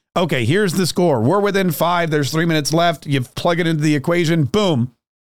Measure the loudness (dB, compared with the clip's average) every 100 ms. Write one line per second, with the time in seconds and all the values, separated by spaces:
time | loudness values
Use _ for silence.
0 | _ -4 -2 -2 0 0 0 -2 -2 0
1 | 0 2 2 2 2 0 0 0 0 0
2 | 0 0 0 0 0 0 0 2 0 0
3 | -4 -4 -4 -4 -2 0 0 0 0 0
4 | 0 0 2 0 0 0 0 0 -2 _
5 | _ _